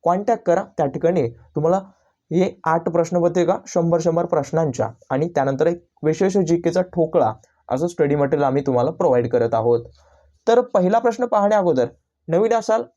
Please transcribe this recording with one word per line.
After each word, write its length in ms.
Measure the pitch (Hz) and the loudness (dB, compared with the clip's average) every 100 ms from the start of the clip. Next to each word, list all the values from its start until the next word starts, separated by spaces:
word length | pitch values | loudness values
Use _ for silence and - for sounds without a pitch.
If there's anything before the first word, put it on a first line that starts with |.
कॉन्टॅक्ट 400 | 170 180 208 220 | 0 -2 -2 -2
करा. 200 | - 170 190 - | 0 0 -2 -4
त्या 80 | 143 | -4
ठिकाणी 440 | 139 165 185 117 | 0 0 0 -2
तुम्हाला 480 | - - 151 160 185 190 _ _ _ _ | -6 -10 -2 0 0 -4 _ _ _ _
हे 260 | 165 190 - | 0 0 -2
आठ 260 | 160 165 165 | -2 -2 0
प्रश्नपत्रिका 680 | 170 165 175 170 175 170 185 - | -2 0 0 0 2 0 -2 -2
शंभर 300 | 180 165 170 | -2 0 0
शंभर 240 | 165 165 170 | 0 0 0
प्रश्नांच्या 640 | 156 139 165 160 120 113 - _ | -2 -2 -2 -2 -2 -6 -6 _
आणि 200 | 135 165 | -4 -2
त्यानंतर 380 | 160 135 135 160 | -2 -2 0 -2
एक 200 | 170 _ _ | -2 _ _
विशेष 340 | 156 156 190 196 | -4 0 0 0
जीकेचा 440 | 165 170 170 180 | 0 0 0 -2
ठोकळा 520 | 180 170 160 160 113 110 _ _ - | -4 -2 0 2 0 -2 _ _ -6
असं 180 | 127 170 | -4 -4
स्टडी 280 | 175 147 147 | 0 0 2
मटेरियल 280 | 139 147 | 0 0
आम्ही 200 | 139 135 139 | 0 0 0
तुम्हाला 240 | 123 127 | 0 -2
प्रोव्हाइड 380 | 165 175 123 120 | 0 2 2 2
करत 240 | 120 117 | 0 0
आहोत. 320 | 113 117 120 - _ _ _ _ _ - | 0 2 0 -2 _ _ _ _ _ 2
तर 140 | 233 | 2
पहिला 380 | 247 202 180 226 | 2 0 2 2
प्रश्न 260 | 233 226 240 | 0 -2 -2
पाहण्या 320 | 214 202 208 | 0 2 2
अगोदर 280 | 175 131 120 - _ _ - | 2 0 -2 -6 _ _ -4
नवीन 260 | 170 220 | 0 0
असाल 300 | 226 - 220 240 | 0 0 -2 -2